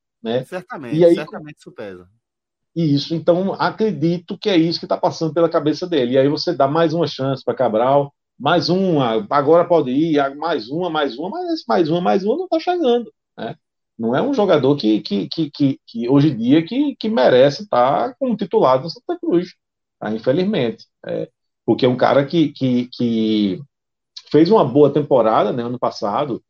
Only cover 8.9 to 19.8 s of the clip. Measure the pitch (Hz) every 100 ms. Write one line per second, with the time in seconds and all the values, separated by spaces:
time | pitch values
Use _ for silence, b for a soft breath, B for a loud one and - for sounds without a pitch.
8.9 | 151 120 113 104 139 139 170 170 170 131
9.9 | 131 165 143 139 143 160 147 107 156 180
10.9 | 156 143 120 180 330 359 320 - 214 156
11.9 | 170 190 202 196 294 370 320 359 359 269
12.9 | 240 220 - _ - - - _ _ _
13.9 | - 113 135 233 269 202 156 131 147 208
14.9 | 208 - 202 160 - 151 - 139 139 _
15.9 | 113 120 143 151 110 120 156 165 247 294
16.9 | 240 220 233 247 247 190 185 208 - 127
17.9 | 170 254 - 254 220 190 220 143 131 160
18.9 | - - 349 339 175 - - _ _